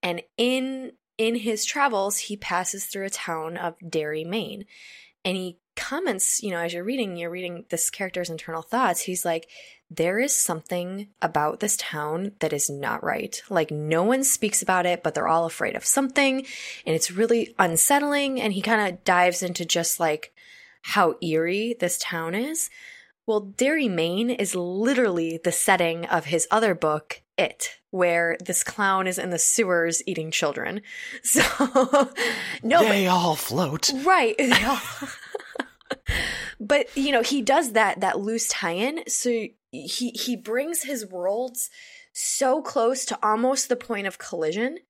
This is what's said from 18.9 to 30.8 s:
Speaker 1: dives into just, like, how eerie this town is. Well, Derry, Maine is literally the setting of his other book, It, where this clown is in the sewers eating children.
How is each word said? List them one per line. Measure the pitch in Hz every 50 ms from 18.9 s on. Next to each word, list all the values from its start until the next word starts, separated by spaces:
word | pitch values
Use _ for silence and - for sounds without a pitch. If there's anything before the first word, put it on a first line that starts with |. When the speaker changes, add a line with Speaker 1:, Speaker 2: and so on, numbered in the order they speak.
| 180 185 _
Speaker 1:
dives | - 185 180 180 180 175 175 190
into | 175 175 - 175
just, | 165 - 170 170 - - -
like, | 170 160 151 156 - - _ _ - - - - - - _ _
how | _ - - 208 185 165 - -
eerie | - 165 156 160 165 170 185 202 214 233 240 233
this | - 175 - -
town | - - - 170 165 165 175
is. | 202 240 294 320 320 - - - - - - - - - _ _ _ _ -
Well, | 220 214
Derry, | 202 196 202 - 277 269 311 320 285 233
Maine | 185 170 160 170 175 196 233 240
is | 247 - 196 175 -
literally | 185 175 175 180 190 220 247 285 247 247 214 180 170 165 165 165 160 -
the | 175
setting | 170 - - - 196 180 175 165 165 170 170
of | - - 170 151
his | 139 165 165 - -
other | 190 220 226 214 185
book, | - - 156 151 151 - _ - - _ _ _ -
It, | 185 - - _ - - - _ _ _
where | - 185 180 175 170 170 170 165 165 - 180
this | - 180 - -
clown | - - - 208 196 190 190 190
is | 185 180 208
in | - 185
the | 175 160
sewers | - - - - 226 185 180 170 165 170 165 - - -
eating | 185 165 156 160
children. | 160 - - 147 139 - - - 180 208